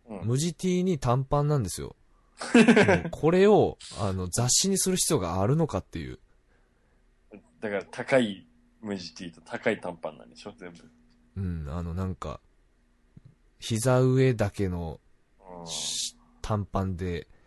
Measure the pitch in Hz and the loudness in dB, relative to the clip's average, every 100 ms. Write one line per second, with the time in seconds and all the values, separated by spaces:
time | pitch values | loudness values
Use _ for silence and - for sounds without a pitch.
0 | 117 101 101 131 170 - 185 180 185 165 | -16 -8 -2 -2 -2 -4 -2 0 0 0
1 | 123 123 135 147 147 147 92 - 67 - | 0 0 0 0 2 0 -2 -6 -12 -14
2 | _ _ _ - - 240 226 220 196 175 | _ _ _ -14 4 6 8 8 6 4
3 | 170 - 156 180 202 190 95 - - - | 0 -2 2 6 6 6 4 0 -12 -6
4 | 98 92 90 120 123 - 190 190 190 180 | -4 -4 -4 -2 2 2 2 0 0 0
5 | - 147 87 92 104 156 156 92 - 85 | 2 0 0 0 2 2 0 -4 -6 -10
6 | 65 - _ _ _ _ _ _ _ _ | -10 -12 _ _ _ _ _ _ _ _
7 | _ _ _ 208 _ _ 107 98 - - | _ _ _ -20 _ _ -4 -4 -6 -10
8 | 120 135 113 95 - _ _ _ 110 98 | 2 2 2 -4 -16 _ _ _ -8 -8
9 | 85 - 87 - - 117 117 101 90 82 | -10 -14 -16 -16 -14 -6 -2 -2 -6 -10
10 | 80 69 57 - 104 - 90 85 - _ | -10 -12 -20 -20 -18 -16 -18 -18 -20 _
11 | _ _ _ - 92 85 73 85 85 87 | _ _ _ -8 -6 -6 -8 -8 -6 -6
12 | 92 87 78 - _ _ _ _ _ _ | -6 -6 -10 -12 _ _ _ _ _ _
13 | _ - - _ _ - - 113 127 127 | _ -20 -20 _ _ -12 -4 -2 2 4
14 | 131 131 131 113 101 - 95 87 82 - | 4 4 2 2 -2 -2 -4 -4 -8 -12
15 | _ _ _ _ 95 90 85 - - - | _ _ _ _ -20 -16 -12 -8 -8 -6
16 | - - _ _ - 107 98 98 95 87 | -8 -12 _ _ -4 -4 -2 -4 -2 -4
17 | 92 85 - - | -4 -6 -10 -20